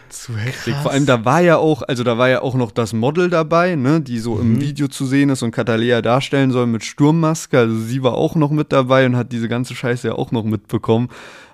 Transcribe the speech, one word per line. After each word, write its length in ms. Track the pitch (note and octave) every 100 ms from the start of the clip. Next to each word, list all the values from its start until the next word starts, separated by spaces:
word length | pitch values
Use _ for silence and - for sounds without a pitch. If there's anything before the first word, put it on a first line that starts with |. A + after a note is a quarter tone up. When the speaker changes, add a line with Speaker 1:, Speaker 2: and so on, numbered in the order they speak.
| -
Speaker 1:
Zu 280 | - - A2
heftig. 360 | A#2 - -
Speaker 2:
Krass. 100 | C#3
Speaker 1:
Vor 80 | C#3+
allem, 140 | C#3 C#3+
da 180 | A#2+
war 160 | A2+ D#3
ja 180 | F3 D3+
auch, 240 | D#3 D3+
also 220 | - B2+
da 140 | A#2+ A2+
war 100 | B2+
ja 140 | B2+
auch 140 | C#3 B2+
noch 160 | A2+
das 200 | A#2+ A2+
Model 380 | A2+ B2 D#3+ F3+
dabei, 460 | E3+ D#3 E3 F3+ E3+
ne, 260 | B2 E3
die 180 | B2+ A#2+
so 180 | A#2 G#2+
im 180 | A2+ B2
Speaker 2:
Mhm. 60 |
Speaker 1:
Video 260 | D3 C#3+ C3+
zu 160 | - C3+
sehen 240 | C#3 C#3+
ist 120 | C3
und 100 | A#2
Catalea 500 | A#2 A2+ A2+ A#2+ A#2+
darstellen 500 | A2 C3 C3 C#3 C3+
soll 160 | B2 A#2+
mit 160 | A2+
Sturmmaske. 760 | - - D3 E3 D#3 D#3+ - C3+
Also 220 | A2+ A2
sie 240 | A2+ C3+
war 120 | B2+ A2+
auch 200 | D#3 E3
noch 160 | D3
mit 220 | D3+ D3+
dabei 320 | C#3 B2+ C3 C3
und 100 | B2
hat 160 | A2+
diese 160 | A#2+ A2+
ganze 280 | A#2+ B2+ B2
Scheiße 340 | B2+ B2 A2+
ja 40 | B2
auch 160 | C3
noch 120 | A#2
mitbekommen. 640 | G#2+ G#2+ - A2 - A2+ B2 - - - -